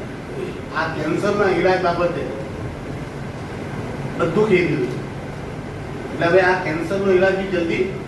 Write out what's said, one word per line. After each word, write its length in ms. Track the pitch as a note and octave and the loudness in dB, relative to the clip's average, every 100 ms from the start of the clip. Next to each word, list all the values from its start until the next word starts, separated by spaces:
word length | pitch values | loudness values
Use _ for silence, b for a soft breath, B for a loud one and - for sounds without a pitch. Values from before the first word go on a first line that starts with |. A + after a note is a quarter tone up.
| - - - C#3 - - - - | -6 -8 -8 -6 -6 -6 -6 -4
આ 120 | - | -2
કેન્સરના 640 | D3 D#3 F3 G3+ G3+ G3 | -2 0 2 2 4 4
ઈલાજ 320 | E3+ F#3 F3+ | 4 4 4
બાબતે 400 | F3+ F3 F3 F3 - - - - - - - - - - - - - - - - - - - - | 4 4 2 0 -4 -4 -6 -6 -6 -6 -6 -6 -8 -8 -8 -8 -8 -8 -6 -6 -6 -4 -4 -2
બધું 320 | E3 E3+ G#3+ | 2 2 4
કહી 80 | F3+ | 4
દીધું. 360 | E3 C#3+ F#3 - - - - - - - - - - - - | 4 0 -2 -4 -6 -8 -8 -8 -8 -8 -8 -8 -8 -8 -6
એટલે 120 | C3 E3+ | -2 4
હવે 160 | F#3 | 6
આ 220 | F3+ F3 | 6 2
કેન્સરનો 480 | D#3 D#3 - G3 G3 | 0 -2 -2 0 4
ઈલાજ 260 | F3+ F#3+ F#3 | 6 6 2
બી 100 | G3 | 0
જલ્દી 460 | F3 E3+ G#3+ F#3 C3 | 0 0 0 0 -4